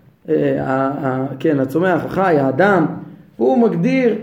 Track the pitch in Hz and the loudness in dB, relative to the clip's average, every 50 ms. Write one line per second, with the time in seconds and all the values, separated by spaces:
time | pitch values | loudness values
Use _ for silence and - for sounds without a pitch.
0 | _ _ _ _ - - 156 151 143 139 135 143 143 135 131 135 135 135 143 156 | _ _ _ _ -4 -2 0 0 0 0 0 -2 -2 -2 -2 -2 -2 -2 -4 -4
1 | 147 131 127 131 131 139 139 131 - 160 151 139 131 135 - 160 180 185 175 143 | -4 -4 -2 -2 -4 -6 -6 -4 -2 0 0 0 0 0 0 0 0 0 0 0
2 | - - - 185 190 185 160 143 135 135 131 131 185 208 202 175 156 - - - | -2 -4 -2 -2 0 2 2 2 2 0 2 2 2 4 4 2 2 0 -4 -8
3 | - - - - - - _ - 226 254 262 247 233 214 170 170 175 247 262 262 | -14 -16 -20 -20 -20 -16 _ -2 0 2 2 4 2 2 2 0 0 0 2 2
4 | 254 233 208 - | 2 2 0 -2